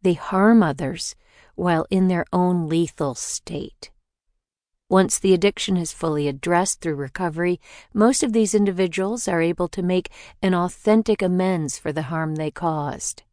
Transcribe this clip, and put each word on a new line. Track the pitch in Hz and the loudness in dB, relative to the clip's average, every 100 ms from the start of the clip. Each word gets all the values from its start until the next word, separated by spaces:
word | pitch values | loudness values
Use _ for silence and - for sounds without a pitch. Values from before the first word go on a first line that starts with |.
They | 185 | 0
harm | 170 - 185 208 233 | 0 -2 2 6 6
others | 175 135 139 165 - - _ _ _ - | 4 0 -6 -6 -10 -14 _ _ _ -6
while | 180 160 - | 0 0 0
in | 190 185 | 0 2
their | 175 - | 0 -2
own | 180 180 180 160 | 0 2 0 0
lethal | 165 170 - 143 | 0 -2 -2 -6
state. | 120 - - - 151 - _ - _ _ _ _ _ _ _ _ _ _ | -4 -10 -10 -10 -10 -10 _ -20 _ _ _ _ _ _ _ _ _ _
Once | 185 185 - | 2 2 0
the | 190 | 2
addiction | 185 202 - - 185 | 4 2 0 -2 -2
is | 165 | -2
fully | - 165 151 147 | -4 -4 -2 -2
addressed | 139 170 175 185 - | -4 0 0 0 -4
through | 170 143 | -6 -6
recovery, | 139 - 180 156 175 175 _ - - | -8 -6 -6 -2 -2 -2 _ -20 -8
most | - 220 269 | 2 4 4
of | 277 | 0
these | 226 214 | 2 2
individuals | 214 202 180 185 165 190 233 - | 2 2 0 -2 0 -4 -4 -2
are | 170 | 0
able | 165 170 180 | 0 0 -4
to | - | -2
make | 180 185 - - - - | 0 0 -2 -16 -20 -4
an | 190 | 0
authentic | 180 175 - - 220 220 208 | 0 0 -2 4 4 4 0
amends | 185 180 185 180 151 - | 2 2 0 0 -4 -6
for | - | -6
the | 151 | -6
harm | 139 160 160 | -4 -4 -4
they | 156 156 | -4 -6
caused. | - 170 156 143 - - - _ | -4 -4 -2 -4 -6 -10 -12 _